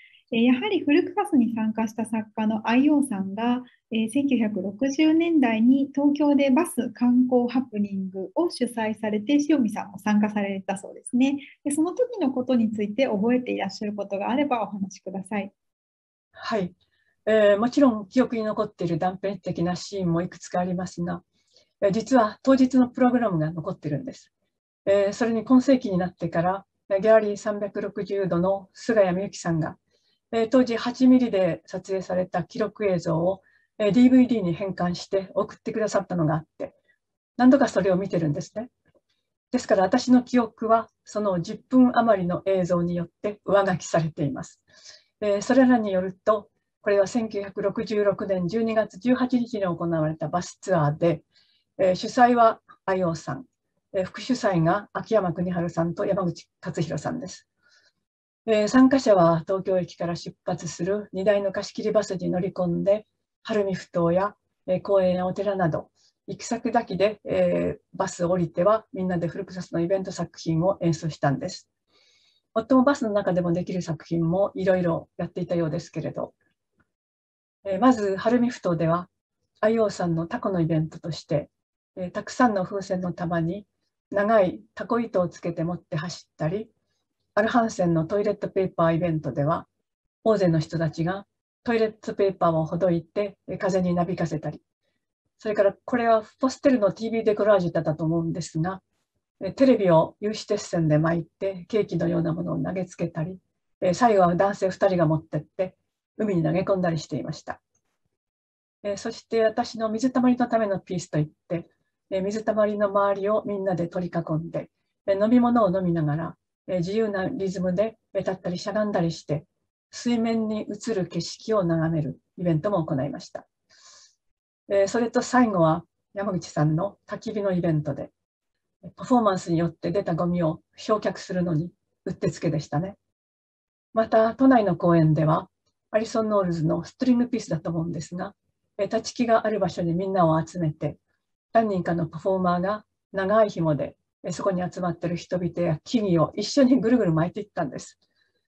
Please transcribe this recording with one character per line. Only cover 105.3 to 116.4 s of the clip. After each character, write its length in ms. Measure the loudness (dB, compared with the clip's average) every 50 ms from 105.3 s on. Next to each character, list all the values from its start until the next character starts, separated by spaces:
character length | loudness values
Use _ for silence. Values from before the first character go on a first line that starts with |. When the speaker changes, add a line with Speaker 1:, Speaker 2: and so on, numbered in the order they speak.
| -8 -8
Speaker 2:
っ 60 | -8 _ -6
て 200 | -6 -6 -6 _ _ _ _ _ _ _ _ _
海 200 | -6 -2 -2 0
に 60 | 0
投 100 | 0 0
げ 80 | 0 0
込 160 | 0 0 0
ん 40 | 0
だ 100 | 0 -2
り 80 | -2 -4
し 80 | -6
て 100 | -6 -8
い 60 | -8
ま 100 | -6 -8
し 100 | -10 -12
た。 200 | -12 -16 -16 _ _ _ _ _ _ _ _ _ _ _ _ _ _ _ _ _ _ _ _ _ _ _ _ _
え 120 | -6 -6 -6
ー、 20 |
そ 140 | -6 -6 -10
し 160 | -10 -10 -10 -4
て 160 | 0 2 2
私 320 | 2 2 0 -4 -4 -4
の 120 | -4 -4 -4
水 220 | -2 0 -2 0
た 100 | 2 4
ま 80 | 4 4
り 80 | 4
の 100 | 2 0 0
た 100 | 2 0
め 80 | 0
の 140 | 0 -2 -4
ピ 160 | -4 -6 -8
ー 20 | -8
ス 120 | -6 -4
と 80 | -2 -2
い 40 |
っ 60 | -2 -2 _ _ _ -8
て、 220 | -6 -6 -8 _ _ _ _ _ _ _ _ -6
え 80 | -4 -4
ー、 40 |
水 220 | -4 -4 -4 -4 -2
た 80 | -2
ま 140 | 0 2 2
り 100 | 0 2
の 120 | 0 -2 0
周 320 | 2 2 2 2 0 0
り 80 | 0 0
を 160 | -2 -2 -2
み 100 | -4 -6
ん 80 | -4 -2
な 100 | -2 -2
で 100 | -2 -4 -4
取 220 | -4 -6 -6 -4
り 20 | -6
囲 180 | -6 -4 -4 -4
ん 160 | -4 -4 -6
で、 180 | -8 -10 -10 -10 _ _ _ _ _ _ -2
え 60 | -2
ー、 120 | 0 2 2
飲 60 | 4
み 100 | 4 4
物 240 | 4 4 4 4 4
を 100 | 2 2
飲 80 | 0 0
み 80 | 0
な 100 | 0 0
が 140 | 0 0 -2
ら、 200 | -2 -4 -8 -10 _